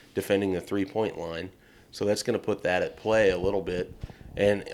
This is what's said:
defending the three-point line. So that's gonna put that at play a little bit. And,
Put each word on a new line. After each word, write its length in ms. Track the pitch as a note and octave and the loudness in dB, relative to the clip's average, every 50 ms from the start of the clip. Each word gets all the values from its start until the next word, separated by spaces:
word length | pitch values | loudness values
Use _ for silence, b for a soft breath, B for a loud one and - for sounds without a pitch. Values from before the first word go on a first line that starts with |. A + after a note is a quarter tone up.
| b b b | b b b
defending 380 | - F#2+ - G2+ G2 G2+ G2 | -6 0 2 2 2 4 2
the 80 | F#2 F2 | 0 -2
three-point 580 | E2+ - G2 G2+ G2 F#2+ - A2 A2 G2+ D#2+ - | -2 -4 -2 -2 -2 -2 -2 -2 -2 -2 -4 -6
line. 340 | E2 E2 E2 E2 F2 F#2 - b b b b b b b | -8 -8 -8 -8 -10 -12 -14 b b b b b b b
So 140 | - - G#2 | -8 -2 0
that's 180 | G2+ G#2 G#2 | 0 0 0
gonna 160 | - - A2+ G2+ | 0 -2 -2 -2
put 240 | - - G#2 - - | -2 -2 -4 -2 0
that 200 | - F2+ F2+ F2+ | 0 0 2 0
at 140 | - - - | -2 -4 -6
play 320 | - G#2+ A2 A2+ A2 G2 | -2 2 4 6 6 6
a 80 | F#2 F2 | 4 4
little 240 | F2+ G2 G2+ G2 | 0 0 0 0
bit. 320 | F2+ F2 F2+ F2+ F#2 - - B B B B B B B B | -2 -2 -2 -4 -4 -6 -8 B B B B B B B B
And, 300 | - G2 G2+ G#2 G2+ - - | 2 4 4 4 2 -2 -4